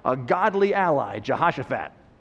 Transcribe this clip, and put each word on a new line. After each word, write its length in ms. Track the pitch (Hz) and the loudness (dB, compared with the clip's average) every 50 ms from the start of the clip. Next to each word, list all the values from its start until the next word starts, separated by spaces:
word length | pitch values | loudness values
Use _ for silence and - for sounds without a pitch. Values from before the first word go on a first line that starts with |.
| - | -2
a 100 | 131 127 | -2 -2
godly 580 | 131 127 117 180 180 190 220 190 196 202 202 190 | -2 0 -2 0 2 2 0 2 2 2 2 2
ally, 460 | 196 190 175 156 139 117 101 101 107 | 2 2 2 2 2 0 -2 -6 -8
Jehoshaphat. 720 | 104 135 127 - 165 170 160 - 120 - 131 110 78 - - - - - _ _ | -4 -4 -2 2 2 0 0 0 -4 -6 -4 -6 -6 -8 -12 -18 -20 -20 _ _